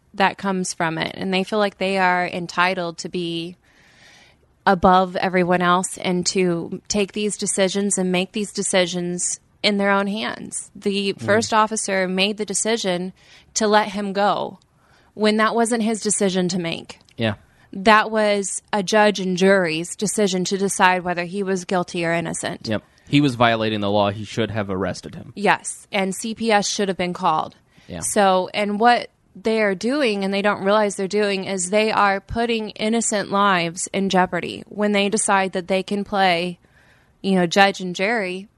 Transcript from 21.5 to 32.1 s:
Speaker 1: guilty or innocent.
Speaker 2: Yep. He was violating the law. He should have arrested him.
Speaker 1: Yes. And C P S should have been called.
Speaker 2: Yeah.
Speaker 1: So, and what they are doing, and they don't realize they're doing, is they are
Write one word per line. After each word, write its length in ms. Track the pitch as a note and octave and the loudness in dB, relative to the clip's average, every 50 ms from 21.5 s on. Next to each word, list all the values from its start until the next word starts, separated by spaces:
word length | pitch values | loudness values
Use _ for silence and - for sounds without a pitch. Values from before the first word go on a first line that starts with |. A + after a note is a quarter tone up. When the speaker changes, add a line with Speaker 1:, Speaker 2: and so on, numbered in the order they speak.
| F#3+ F3+ F3 | -2 -4 -2
Speaker 1:
guilty 400 | - F#3+ F3+ F3 - - F3 E3+ | -2 -2 -2 -2 -2 -4 -4 -2
or 80 | E3 | 0
innocent. 560 | E3 E3+ E3 E3 E3+ - - G#2+ - - - A2 | 0 -2 -2 -4 -6 -6 -6 -8 -8 -8 -6 -4
Speaker 2:
Yep. 140 | G#2+ - - _ _ _ _ - | -4 -4 -6 _ _ _ _ 2
He 120 | C#3+ C#3+ | 2 4
was 140 | D3 C#3 A#2 | 4 4 2
violating 460 | A2+ A#2+ A#2 A2+ A2 A2 A2 A2 G#2 | 2 2 4 2 2 0 -2 -2 -2
the 100 | G2+ G2+ | 0 0
law. 200 | G#2 G#2 G2+ G2+ | 2 2 2 0
He 140 | G2+ A2 G#2 | 0 -4 -8
should 260 | - - A#2 A2 G#2+ | -8 -4 -4 -2 -2
have 200 | G#2+ A2 G2+ G2+ | -2 -4 -4 -4
arrested 440 | F#2+ F#2 F#2+ E2+ E2+ - - D#2 - | -2 -2 -2 -4 -4 -6 -10 -16 -16
him. 180 | - - - - | -16 -16 -14 -8
Speaker 1:
Yes. 500 | G#3 G3+ F#3 E3 - - - - - - - | -2 0 2 2 0 -2 -10 -14 -14 -10 -6
And 220 | - G3 F#3+ F#3+ F#3 | -4 -2 -2 -2 -4
C 200 | - - A3 A3 | -6 -8 -8 -8
P 160 | - A3+ A3+ | -4 0 2
S 180 | G#3 G3+ F3+ - | 2 2 2 0
should 200 | - - G3+ F#3+ | -2 -2 -2 -2
have 80 | F3+ | -2
been 160 | - F3+ F3 | -2 -4 -4
called. 420 | F3 - F#3 E3+ D#3 D#3 - - - _ _ _ _ _ _ | -4 -2 0 0 0 0 -2 -6 -10 _ _ _ _ _ _
Speaker 2:
Yeah. 140 | - F3+ - | -14 -10 -8
Speaker 1:
So, 480 | - - - A3 G3 F#3+ F#3 F#3 F3+ - - | -6 -2 2 4 4 4 4 2 0 -2 -4
and 260 | G#3 G#3 G3+ G#3 G3+ | -4 -4 -2 0 2
what 300 | A#3 A#3+ A#3+ G#3 - - _ _ _ _ - | 4 4 4 4 0 -6 _ _ _ _ -12
they 240 | F#3 - A3+ A3 A3 | -6 -2 0 0 2
are 140 | G#3+ G3+ F#3+ | 2 0 0
doing, 500 | F3 G#3+ A#3+ C#4 D4+ C#4 A3 G#3 G3 G3 | 0 -2 -2 0 0 0 0 0 0 -2
and 80 | G3 | -2
they 100 | G3 G3+ | -2 0
don't 200 | G3 G#3 G3+ - F#3+ | 0 0 0 0 2
realize 300 | G3 G#3 G#3+ G#3 G3+ F#3+ | 2 4 4 2 2 -2
they're 120 | - G3 F3+ | -4 -4 -2
doing, 360 | G3+ G#3 G#3 G3+ G3 F#3+ F#3 | 0 0 0 0 0 -2 -4
is 260 | - G3 F#3+ F3 F3+ | -4 -4 -4 -2 0
they 200 | G#3 G#3+ G#3+ A3 | 2 2 2 2
are 300 | - - G3+ G3 | 2 2 2 2